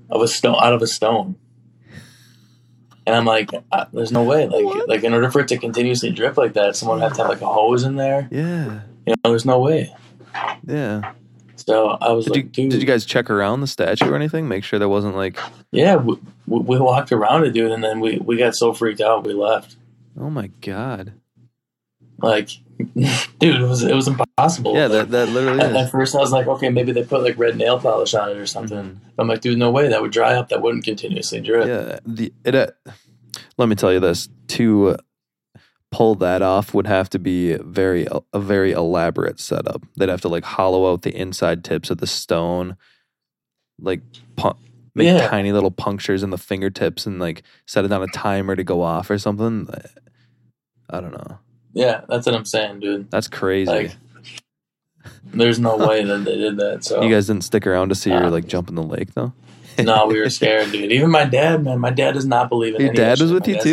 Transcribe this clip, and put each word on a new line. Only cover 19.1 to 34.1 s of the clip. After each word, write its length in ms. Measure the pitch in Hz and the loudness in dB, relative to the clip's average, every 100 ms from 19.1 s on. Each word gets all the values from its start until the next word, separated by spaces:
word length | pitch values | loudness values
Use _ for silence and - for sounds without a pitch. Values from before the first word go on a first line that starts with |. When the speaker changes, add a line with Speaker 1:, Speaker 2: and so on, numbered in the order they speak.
| 110 104 | 0 0
Speaker 1:
we 80 | |
left. 420 | 101 104 - - - _ _ _ - | -2 0 0 -4 -20 _ _ _ -12
Speaker 2:
Oh 120 | 139 | -8
my 160 | 147 95 - | -8 -8 -12
God. 500 | 101 98 131 104 95 104 _ _ _ _ _ _ _ _ _ - | -10 -8 -8 -10 -12 -18 _ _ _ _ _ _ _ _ _ -4
Speaker 1:
Like, 300 | 113 107 101 - _ - | 0 0 -2 -12 _ -10
<laughs> 0 | |
dude, 800 | - - 135 123 - - 160 127 | -6 0 0 0 -4 2 4 4
it 0 | 123 | 2
was, 140 | 123 | 2
it 120 | - | 2
was 140 | 135 139 | 2 2
impossible. 640 | 131 113 - 156 170 110 | 0 -2 2 0 2 0
Speaker 2:
Yeah, 120 | 143 131 | 2 2
Speaker 1:
Like, 240 | 110 110 | 2 2
Speaker 2:
that, 160 | 123 113 | 0 0
that 20 | |
literally 300 | 120 131 127 | 0 0 2
Speaker 1:
at, 100 | 127 | 2
Speaker 2:
is. 60 | 131 | 2
Speaker 1:
at 140 | 127 | 0
first 240 | 131 131 | 0 0
I 40 | 143 | 0
was 120 | 139 | 2
like, 140 | 131 127 | 0 0
"Okay, 220 | 131 131 | -2 0
maybe 220 | 123 123 | 0 0
they 100 | 120 | -2
put, 180 | 120 135 | -2 0
like, 160 | 123 120 | 0 0
red 180 | 117 117 | 0 2
nail 220 | 113 123 | 0 2
polish 360 | 127 107 104 | 2 0 0
on 160 | 107 101 | -2 -2
it 60 | 101 | -6
or 100 | 95 | -8
something." 320 | - 113 104 | -10 -8 -10
Speaker 2:
Mm-hmm. 420 | 95 92 - - | -12 -16 -10 -4
Speaker 1:
I'm 80 | 117 | -2
like, 120 | 113 | -2
"Dude, 180 | 127 120 | 0 2
no 120 | 120 | 2
way, 180 | 131 143 | 4 2
that 120 | 110 | 0
would 100 | 110 | 0
dry 220 | 110 117 | 0 2
up, 140 | 123 123 | 0 -2
that 100 | 110 | -2
wouldn't 220 | 117 117 | 0 -2
continuously 560 | 113 104 - - - 110 | -4 -6 -6 -6 -6 -8
drip." 260 | 107 113 113 | -2 0 0
Speaker 2:
Yeah, 320 | 117 - - 117 | -2 -6 -10 -10
the, 260 | 113 - - | -8 -8 -6
it, 100 | 123 | 0
uh, 120 | 131 107 - - - _ _ _ - - - | 2 0 -4 -20 -20 _ _ _ -20 -8 0
let 120 | 117 | 2
me 60 | |
tell 180 | 101 98 | 4 4
you 80 | 92 | 4
this: 280 | 90 | 2